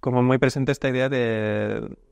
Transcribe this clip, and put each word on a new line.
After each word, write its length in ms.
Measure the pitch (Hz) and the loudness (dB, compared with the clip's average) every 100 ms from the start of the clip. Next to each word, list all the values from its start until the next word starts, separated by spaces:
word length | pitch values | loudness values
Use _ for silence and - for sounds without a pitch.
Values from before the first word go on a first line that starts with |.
como 220 | 131 123 | 0 2
muy 160 | 123 131 | 4 4
presente 340 | 135 135 135 | 2 2 -2
esta 160 | 135 135 | 0 -2
idea 200 | 127 131 | 0 0
de 880 | 135 117 110 107 104 104 107 110 113 _ | 0 -2 -2 -2 -2 -2 -4 -8 -14 _